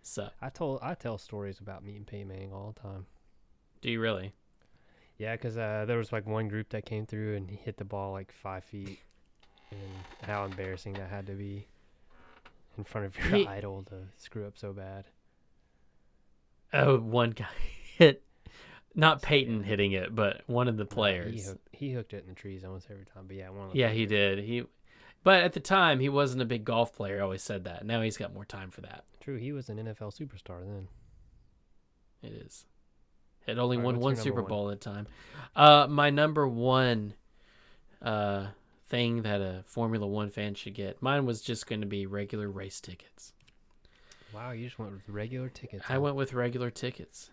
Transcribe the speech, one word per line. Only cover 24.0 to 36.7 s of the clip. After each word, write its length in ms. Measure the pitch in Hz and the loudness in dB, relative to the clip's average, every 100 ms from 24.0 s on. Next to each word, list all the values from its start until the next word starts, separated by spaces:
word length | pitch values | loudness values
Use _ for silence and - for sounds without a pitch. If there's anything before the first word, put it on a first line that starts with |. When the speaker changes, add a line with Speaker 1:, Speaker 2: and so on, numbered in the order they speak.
| 107 | 2
Speaker 2:
players. 300 | 104 101 98 | 4 4 2
Speaker 1:
did. 60 | |
He, 200 | 104 120 120 _ - - - _ | -2 -4 -6 _ -20 -20 -20 _
but 220 | 185 190 | 6 8
at 80 | 175 | 6
the 80 | 170 | 0
time, 400 | - 190 170 135 | 2 6 6 6
he 80 | 139 | 4
wasn't 340 | 139 139 127 | 4 2 2
a 40 | 117 | 0
big 180 | 120 | 0
golf 280 | 110 117 117 | 0 2 2
player. 220 | - 98 101 | 0 -4 0
He 40 | |
always 220 | 98 95 | -2 -2
said 220 | - 101 | -6 -6
that. 200 | 87 85 107 | -6 -8 -2
Now 160 | 113 | 0
he's 140 | 110 104 | 0 -2
got 180 | 101 | -8
more 100 | 95 | -8
time 260 | 104 101 95 | -12 -12 -12
for 100 | - | -14
that. 240 | - - - - | -16 -18 -20 -16
Speaker 2:
True, 160 | - 131 | -10 -8
he 160 | 127 | -6
was 160 | 147 127 | -8 -8
an 100 | 107 | -8
N 80 | 113 | -8
F 160 | 107 | -8
L 80 | 107 | -10
superstar 560 | - 147 95 - 87 92 | -10 -12 -12 -14 -12 -10
then. 220 | 101 95 - - - - - - _ _ - _ _ _ _ | -10 -12 -16 -20 -20 -20 -20 -20 _ _ -20 _ _ _ _
Speaker 1:
It 100 | 113 | -16
is. 340 | 107 - - - _ _ _ _ _ _ _ - | -16 -16 -20 -20 _ _ _ _ _ _ _ -6
Had 120 | 117 | 0
only 180 | 123 123 | 2 2
Speaker 2:
All 40 | |
right, 40 | 120 | 2
Speaker 1:
won 80 | 120 | 2
Speaker 2:
what's 80 | |
Speaker 1:
one 60 | 131 | 2
Speaker 2:
your 20 | 123 | 2
number 120 | 139 | 0
Speaker 1:
Super 120 | 117 | -2
Speaker 2:
one? 60 | 98 | -2
Speaker 1:
Bowl 220 | 104 101 | -2 -2
at 100 | 101 | -6
the 100 | - | -8
time. 160 | 101 104 - - - - - | -8 -10 -14 -20 -18 -6 10
Uh, 300 | 151 147 139 | 12 12 10
my 220 | 143 147 | 6 4
number 360 | 143 156 151 139 | 6 4 4 2
one, 680 | 117 127 | 2 4